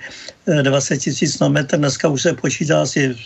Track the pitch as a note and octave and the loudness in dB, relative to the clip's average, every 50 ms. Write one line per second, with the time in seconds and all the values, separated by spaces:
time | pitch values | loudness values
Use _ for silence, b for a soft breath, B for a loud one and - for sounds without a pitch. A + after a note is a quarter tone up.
0 | B B B B B B B B - - E3 D3+ C#3 C3+ C3+ C#3+ C3+ - - C3+ | B B B B B B B B -2 0 2 2 2 2 2 2 0 0 -2 -2
1 | - D#3+ C#3 - E3 D3+ - - D3+ D3 C#3 D3 D3 C3+ - D#3 D3 C#3 C3 - | -2 -4 -2 0 0 -2 0 2 2 2 2 2 0 0 0 0 2 0 0 0
2 | - D#3+ D3 C3 - F3 D3+ - - D3+ - - F3+ D3 D#3+ D#3 D3 C3 - D3+ | 0 0 2 2 0 0 0 0 -2 -2 -2 -2 0 2 2 2 2 2 0 0
3 | C#3 C3 B2 A#2 - | 0 0 -2 -4 -6